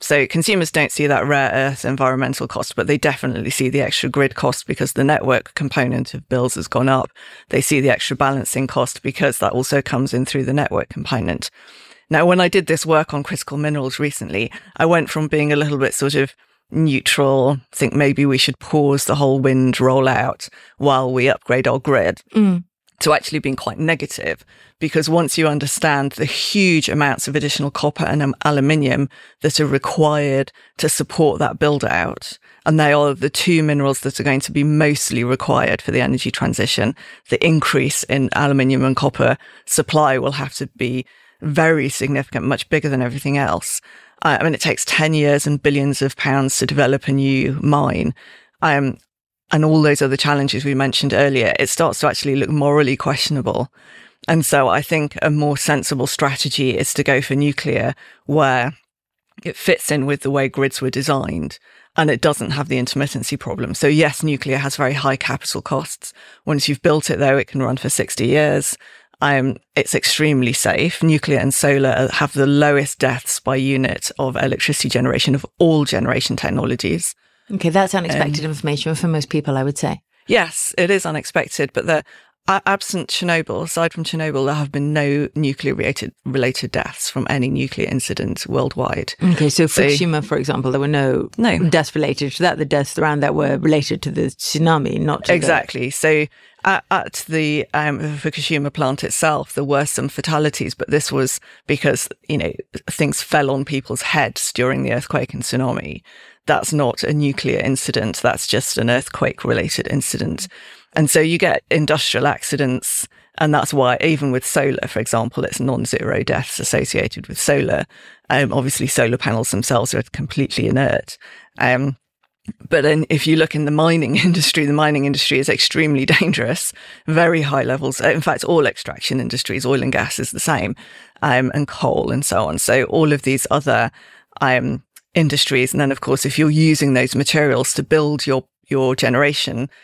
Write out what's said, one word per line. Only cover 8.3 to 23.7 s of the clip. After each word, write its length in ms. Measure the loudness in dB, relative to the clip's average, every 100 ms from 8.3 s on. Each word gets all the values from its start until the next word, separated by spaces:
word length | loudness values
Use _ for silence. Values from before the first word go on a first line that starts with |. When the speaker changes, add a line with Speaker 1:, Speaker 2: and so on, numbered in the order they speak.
| 0 -4 -4 -2
Speaker 1:
cost 340 | -2 -2 -4
because 360 | -8 0 0 0
that 140 | 0
also 300 | 0 0 0
comes 320 | 0 -2 0
in 100 | -2
through 200 | -2 -2
the 80 | -2
network 360 | 0 0 -2 -4
component. 600 | -8 -4 -4 -2 -4 -8 _ -20 -20 -20 -18 -2
Now, 160 | 2 4
when 120 | 4
I 80 | 4
did 220 | 2 0
this 180 | 0 2
work 260 | 2 2
on 120 | -4
critical 340 | -6 -8 -6 -4
minerals 400 | -2 -2 -4 -2
recently, 540 | -4 -4 -6 -4 -4 -8 -12 0
I 100 | 2
went 240 | 4 2
from 160 | -2 0
being 260 | 0 2
a 40 | 2
little 220 | 0 0
bit 160 | 0
sort 200 | 0 0
of 180 | 0 -2 -4 _ _ -6
neutral, 880 | 0 2 2 0 2 2 4 4 0 -4
think 200 | -2 0
maybe 320 | 2 2 4
we 140 | 2 2
should 220 | 0 -4
pause 460 | -2 2 4 2 0
the 100 | 2
whole 240 | 2 4
wind 360 | 4 4 2 4
rollout 720 | 4 4 4 2 0 -4 -10 -18 -20 -2
while 360 | 2 4 2
we 160 | 2 2
upgrade 380 | 2 0 0 2
our 140 | 0
grid, 420 | 2 2 2 0 _ 2
Speaker 2:
Mm. 280 | 4 2 -4 _ _ -4
Speaker 1:
to 120 | 2
actually 280 | 2 2 -4
being 160 | -4 -4
quite 220 | -6